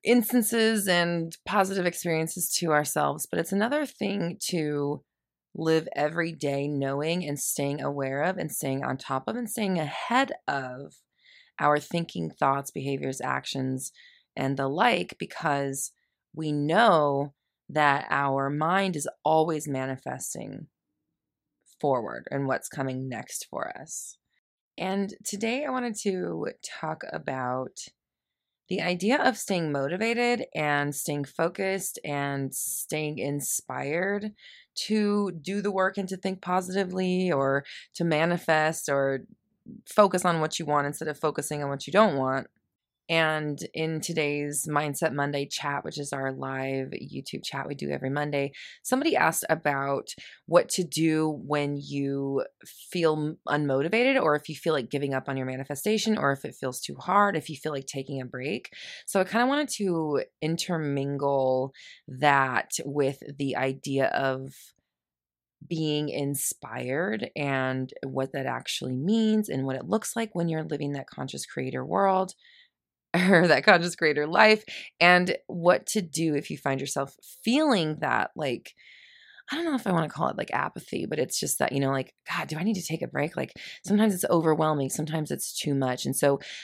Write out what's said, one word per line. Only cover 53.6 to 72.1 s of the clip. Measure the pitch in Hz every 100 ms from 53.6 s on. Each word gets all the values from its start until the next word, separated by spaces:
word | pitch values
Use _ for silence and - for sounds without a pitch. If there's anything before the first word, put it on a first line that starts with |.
| 147 135 156 220 254 262
or | 156 147
if | 147
you | 147
feel | 170
like | 151 120
giving | 143 139
up | 135 135
on | 135
your | 131
manifestation, | 131 135 143 208 214 220 208
or | 139
if | 135 -
it | -
feels | 135 131
too | - 139
hard, | - 196 202 170
if | -
you | 143
feel | 156
like | 143 -
taking | 139 135 135
a | 127
break. | 127 131 208 - - - - -
So | 196
I |
kinda | 190 220 254
wanted | 285 294 -
to | 196 170 156 143 - -
intermingle | 156 165 - 170 147 139 139 143 143 139 131 131 131 - - - -
that | 131 147 139 131 127 - -
with | - 147 139 139 - 139
the | 139 -
idea | 135 135 143 135 135
of | - 135 131 135 - - _ _ _ _ _ _ _ _ _ -
being | 165 156 151 151
inspired | - 143 139 - - 120 117 123 139 190 214 - -
and | 143 135 131 131 131 -
what | 135 131 135
that | 143 131
actually | 120 - - 131 127
means | 160 226 220 220 208
and | 147 135
what | 131
it | 165
looks | 214 - 226
like | 220
when | 175 165
you're | 160
living | 156 151 143
that | 143 135
conscious | - 135 139 -
creator | - 131 127 127
world | 190 196